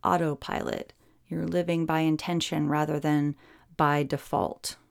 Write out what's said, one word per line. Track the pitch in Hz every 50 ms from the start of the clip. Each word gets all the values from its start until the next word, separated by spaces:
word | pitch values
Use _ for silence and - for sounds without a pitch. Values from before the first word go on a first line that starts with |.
| -
autopilot. | 185 180 175 170 156 147 - - - - - - - - - - - - _ _ _ _ _ _
You're | _ 165 165 165
living | - 170 175 175 170 170 165 165
by | 160 160 160
intention | 160 160 156 151 - - 175 170 156 - - 156 151 147
rather | 147 151 151 151 156 151
than | 143 156 151 147 147 147 143 _ - - - - _ _ -
by | - 156 147 143 147 147
default. | 135 - 139 - - - 147 90 - - - - - - - _ _